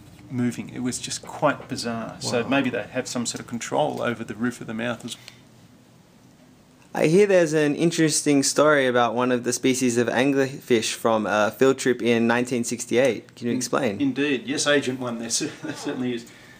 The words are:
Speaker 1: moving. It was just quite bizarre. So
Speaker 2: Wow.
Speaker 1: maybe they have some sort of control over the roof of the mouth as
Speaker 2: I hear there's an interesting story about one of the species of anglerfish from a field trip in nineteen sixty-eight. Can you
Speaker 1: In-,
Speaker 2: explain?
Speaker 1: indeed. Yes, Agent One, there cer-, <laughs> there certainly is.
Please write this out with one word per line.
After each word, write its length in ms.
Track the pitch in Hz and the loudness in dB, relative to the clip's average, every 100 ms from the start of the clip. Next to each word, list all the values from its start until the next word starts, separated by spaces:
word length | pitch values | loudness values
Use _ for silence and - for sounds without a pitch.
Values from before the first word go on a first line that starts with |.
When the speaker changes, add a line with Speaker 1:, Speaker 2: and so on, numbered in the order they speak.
| - - - | -20 -20 -8
Speaker 1:
moving. 380 | 123 123 117 104 | -2 -2 -2 -10
It 100 | 127 | -6
was 160 | 123 117 | -6 -6
just 220 | - - | -8 -10
quite 460 | - - 208 - - | -10 0 0 0 -6
bizarre. 480 | 120 120 113 110 - | -8 -6 -6 -8 -8
So 240 | 123 120 | -2 -2
Speaker 2:
Wow. 40 | 113 | 0
Speaker 1:
maybe 200 | 135 123 | 0 0
they 140 | 110 | -4
have 220 | 104 127 - | -6 -6 -6
some 180 | 123 117 | -6 -6
sort 160 | 120 | -8
of 60 | 120 | -10
control 540 | 117 - 135 147 120 | -10 -4 -2 -2 -2
over 220 | 120 110 | -4 -4
the 100 | 113 107 | -8 -4
roof 260 | 123 - | -4 -6
of 60 | 113 | -10
the 60 | |
mouth 300 | 113 120 113 | -6 -6 -6
as 140 | 117 - - - - - - - - _ _ _ - - - - - _ - | -10 -14 -16 -20 -20 -20 -20 -20 -20 _ _ _ -20 -20 -20 -20 -20 _ -10
Speaker 2:
I 140 | - 151 | 0 4
hear 200 | 180 208 | 4 6
there's 260 | 185 165 | 4 4
an 220 | 156 147 143 | 2 0 2
interesting 680 | 165 165 160 147 147 143 | 0 2 2 2 2 2
story 460 | 135 - 147 147 131 | 2 4 4 6 4
about 260 | 120 120 | 2 2
one 180 | 117 123 | 2 0
of 120 | 123 | 0
the 100 | 120 | 0
species 440 | 123 135 127 127 117 | 0 0 2 2 2
of 100 | 117 | 2
anglerfish 840 | - 139 139 131 139 - 117 - | 2 2 2 0 -4 2 2 2
from 340 | - 117 110 101 | 0 2 2 2
a 240 | 104 104 | 2 2
field 260 | - 135 135 | 4 4 4
trip 240 | 131 120 | 0 0
in 240 | 113 117 117 | 2 4 4
nineteen 360 | 120 123 123 | 2 0 -2
sixty-eight. 720 | 117 120 - 113 135 98 - - | -2 -6 0 2 2 0 -8 -8
Can 100 | 120 | -4
you 40 | |
Speaker 1:
In-, 60 | 127 | -4
Speaker 2:
explain? 440 | - 143 127 101 | -2 0 0 0
Speaker 1:
indeed. 460 | 139 123 147 127 107 | -2 0 0 -2 -2
Yes, 180 | 147 147 | -2 2
Agent 340 | 143 127 127 | 2 2 -4
One, 200 | 123 113 | -6 -6
there 100 | 113 | -4
cer-, 220 | - 156 - | -4 -4 -8
<laughs> 80 | |
there 120 | 156 - | -12 -8
certainly 380 | 147 131 123 117 | -6 -4 -4 -4
is. 160 | - - - - | -10 -20 -20 -20